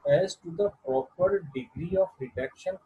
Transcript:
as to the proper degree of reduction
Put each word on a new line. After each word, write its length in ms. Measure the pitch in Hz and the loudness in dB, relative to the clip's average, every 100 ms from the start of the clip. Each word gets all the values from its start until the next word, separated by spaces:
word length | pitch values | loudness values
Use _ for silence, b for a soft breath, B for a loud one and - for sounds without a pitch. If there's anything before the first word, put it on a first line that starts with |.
| 143 147 | 4 4
as 180 | 190 - | 2 -4
to 160 | 170 165 | -12 -2
the 100 | 202 - 135 | -2 -2 -2
proper 440 | 131 - - 185 196 156 135 | -2 -2 0 2 2 -2 -10
degree 400 | 123 135 165 190 | -8 -10 -2 0
of 60 | 190 - | 0 -2
reduction 580 | 127 - - - 185 190 | -10 -6 -8 -6 -8 -8